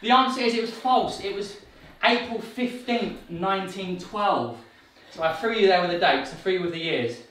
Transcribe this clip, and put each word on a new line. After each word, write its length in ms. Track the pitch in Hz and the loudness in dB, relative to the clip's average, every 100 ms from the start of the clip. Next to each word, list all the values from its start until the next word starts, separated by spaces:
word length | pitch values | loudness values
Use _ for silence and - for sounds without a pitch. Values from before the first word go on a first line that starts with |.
The 100 | 214 | 6
answer 300 | 254 247 254 | 4 4 2
is 140 | 240 | 0
it 80 | 233 | 0
was 80 | 226 | -2
false. 500 | - 262 262 - - | -4 2 2 2 -4
It 120 | 196 | -6
was 220 | 196 - - - - - - | -6 -8 -10 -20 -20 -20 0
April 380 | 220 240 - 226 | 2 2 -2 -8
fifteenth, 800 | - - 247 - - 233 190 - - | -8 -6 -6 -6 -4 -2 -2 -8 -12
nineteen 680 | 170 190 196 185 196 185 180 | -6 -2 -2 -4 -8 -8 -8
twelve. 600 | - 214 202 151 117 113 - - _ _ - | -8 -2 0 0 -2 -8 -16 -20 _ _ -20
So 120 | - | -2
I 100 | 160 | -2
threw 200 | 160 226 | 0 -2
you 120 | 226 190 | 4 6
there 140 | 180 | 6
with 80 | 175 | 4
the 80 | 170 | 2
dates, 340 | 175 139 139 | 2 2 0
I 40 | - | -6
threw 180 | 190 | -2
you 80 | 185 | 0
with 100 | 170 | -2
the 60 | 165 | -4
years. 380 | 165 139 120 - - | -2 -2 -2 -6 -14